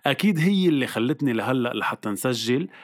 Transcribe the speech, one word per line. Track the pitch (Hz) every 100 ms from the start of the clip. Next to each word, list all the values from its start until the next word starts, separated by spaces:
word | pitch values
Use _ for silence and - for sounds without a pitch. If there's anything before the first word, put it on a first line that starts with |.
| 143
أكيد | 135 202 170
هي | 170 202 180
اللي | 147 120
خلتني | - 120 151 143
لهلأ | 113 110 127 120
لحتى | 110 - 107 113
نسجل، | 101 131 120 113 127 185 -